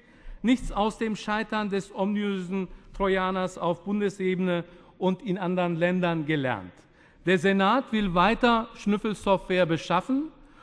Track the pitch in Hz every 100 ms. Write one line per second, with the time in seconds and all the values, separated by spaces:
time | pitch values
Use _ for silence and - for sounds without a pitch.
0 | _ - - - 214 254 - 202 214 -
1 | 220 208 - 214 220 220 208 196 190 -
2 | 196 208 208 196 180 190 185 - - -
3 | 196 190 185 190 185 - 170 170 196 208
4 | 202 196 185 180 185 175 165 - - -
5 | 185 185 226 208 180 180 175 165 175 185
6 | 175 165 147 156 131 110 92 - - _
7 | - _ 170 185 190 196 196 247 262 220
8 | 202 175 190 226 240 233 226 - - 208
9 | 220 196 208 185 - 185 170 160 - 185
10 | 180 269 311 - - -